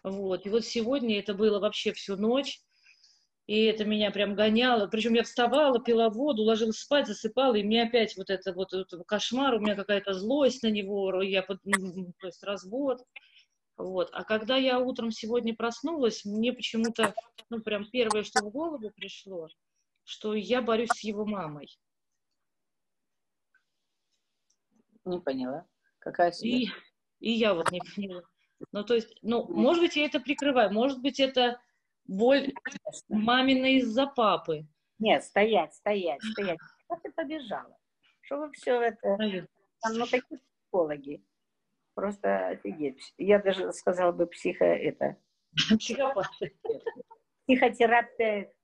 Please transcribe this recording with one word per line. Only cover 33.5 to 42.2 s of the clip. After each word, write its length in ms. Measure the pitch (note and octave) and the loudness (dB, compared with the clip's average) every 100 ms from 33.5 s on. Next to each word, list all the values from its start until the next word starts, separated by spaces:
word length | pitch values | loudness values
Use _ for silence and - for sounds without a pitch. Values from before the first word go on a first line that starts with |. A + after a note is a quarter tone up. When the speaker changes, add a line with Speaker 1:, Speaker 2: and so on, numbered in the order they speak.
| C4 C4 C4 | 4 6 4
Speaker 1:
из-за 280 | A#3+ A3 C#4 | 4 0 0
папы. 600 | C4 G#3+ E3 - D3+ D#3 _ _ _ | 2 2 2 0 -6 -6 _ _ _
Speaker 2:
Нет, 240 | G#3+ D3 | 2 2
стоять, 500 | - G3+ A3 G3+ D#3 | 2 2 4 4 0
стоять, 500 | - G#3 G#3 E3+ C#3+ | -4 -2 -2 -2 -4
стоять. 360 | A3 G#3+ G3 D#3+ E3 _ _ | -8 -4 -4 -4 -10 _ _
Куда 120 | E4+ | -10
ты 100 | - | -8
побежала? 680 | - C#4+ D#4 A#3 C#3+ - _ _ _ _ _ | -8 -8 -8 -8 -10 -10 _ _ _ _ _
Что 160 | - C#4+ | -10 -8
вы 140 | D4+ | -8
все 280 | - - B3 | -8 -2 0
это? 340 | A#3 A3+ G3+ G3+ | 0 -2 -2 0
Speaker 1:
Стою. 320 | G#3+ F#3 E3 _ _ _ | -2 -4 -10 _ _ _
Speaker 2:
Там, 120 | A3+ A3+ | -4 -4
ну, 80 | A#3+ | -2
такие 340 | B3+ - C#4+ _ _ _ | -2 -4 -18 _ _ _
психологи. 560 | F#3+ D#3 D3 C#3 D3 _ _ _ _ _ _ _ - | -2 0 -4 -10 -16 _ _ _ _ _ _ _ -6
Просто 520 | - - | -6 -2